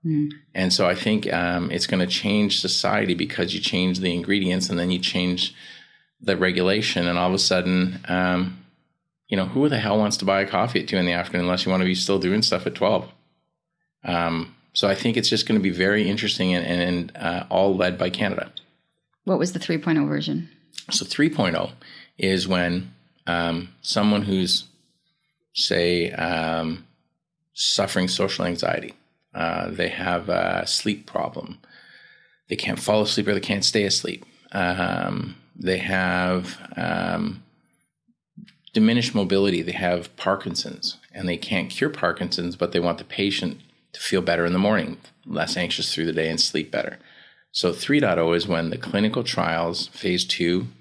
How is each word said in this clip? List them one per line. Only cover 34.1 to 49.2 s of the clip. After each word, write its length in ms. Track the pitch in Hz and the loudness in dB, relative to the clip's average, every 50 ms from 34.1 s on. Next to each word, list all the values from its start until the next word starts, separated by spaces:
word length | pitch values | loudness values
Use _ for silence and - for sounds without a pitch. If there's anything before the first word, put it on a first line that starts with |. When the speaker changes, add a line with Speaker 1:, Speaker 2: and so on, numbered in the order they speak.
| 92 - - - _ _ _ - | -8 -8 -12 -20 _ _ _ -8
Speaker 2:
um, 840 | - 98 92 90 90 92 90 87 90 87 90 90 - - 123 - - - _ _ _ | -4 -2 0 0 0 0 0 0 0 -2 -2 -2 -2 -2 -4 -6 -8 -14 _ _ _
they 220 | - 92 90 92 90 | -6 -2 0 0 0
have, 800 | 92 92 95 92 92 90 90 90 90 90 92 92 90 - - - - - - | 0 -2 0 0 2 2 2 2 2 2 0 0 -2 -4 -12 -14 -16 -12 -8
um, 680 | - 87 85 87 87 - 87 - 50 - 50 - - - _ _ _ _ _ _ _ _ _ _ _ _ _ _ _ _ _ _ - - - _ _ _ - _ | -4 -2 -2 -2 -2 -2 -2 -2 -2 -2 -4 -4 -8 -14 _ _ _ _ _ _ _ _ _ _ _ _ _ _ _ _ _ _ -20 -20 -20 _ _ _ -4 _
diminished 400 | 117 107 110 117 123 117 120 - | 4 4 4 4 4 0 0 0
mobility, 480 | 107 98 87 98 98 98 101 92 82 | 0 2 2 2 4 4 4 2 0
they 120 | 82 87 92 | -2 -2 -4
have 420 | 90 95 87 87 87 87 - _ | -2 0 0 0 0 -2 -8 _
Parkinson's, 840 | - - 98 98 98 - 98 95 - - - - - - - - - - _ - | -4 0 0 0 0 -2 -6 -6 -6 -6 -8 -10 -8 -8 -8 -8 -10 -20 _ -12
and 140 | 95 92 90 | -6 -4 -4
they 100 | 87 - | -4 -4
can't 320 | - - 107 92 82 - | -4 -4 -2 -2 -2 -4
cure 200 | - - 135 147 | -2 -2 -2 -2
Parkinson's, 680 | 147 - - 87 85 - 92 87 - - 87 87 87 | -2 0 -2 -2 0 -2 -4 -4 -2 -4 -4 -4 -2
but 160 | - 87 87 | -2 -4 0
they 80 | - 87 | 0 0
want 180 | 87 87 85 - | 0 0 -2 -2
the 60 | - | -6
patient 560 | - - - 98 101 196 - - - - - - _ _ _ _ _ | -12 -4 -2 0 0 0 -2 -4 -6 -6 -8 -16 _ _ _ _ _
to 80 | _ - | _ -8
feel 220 | - - - 95 | -6 0 0 0
better 240 | 90 87 82 85 85 | 2 2 2 2 2
in 80 | 85 90 | 2 2
the 60 | 90 | 2
morning, 380 | 98 104 110 101 80 73 - - - - _ _ _ | 4 4 2 2 0 -2 -6 -12 -16 -20 _ _ _
less 320 | - - 78 78 - - - | -8 -4 -4 -2 -2 -2 -2
anxious 360 | 90 82 - - 82 - - | -2 -2 -2 -2 -2 -4 -2
through 120 | - 80 | -2 -2
the 80 | 82 78 | -2 0
day 160 | 78 80 80 | 0 0 0
and 100 | 80 76 | 0 0
sleep 320 | - - - - 78 - | 0 0 0 -2 -4 -2
better. 260 | - 67 - - - - - - - - - - - _ _ _ | -4 -4 -4 -4 -8 -12 -20 -20 -20 -20 -20 -20 -20 _ _ _
So 220 | - - - 90 82 | -6 0 0 0 0
three 260 | - - - 139 147 | 0 -2 0 2 4
point 200 | 143 107 87 85 | 4 4 4 4
oh 120 | 82 82 | 4 4
is 160 | 85 85 85 98 | 2 2 2 0
when 220 | 87 82 82 82 | 0 0 0 -2
the 80 | 85 - | -4 -6
clinical 460 | - - - 101 104 110 110 127 | -8 -2 0 2 2 2 0 -2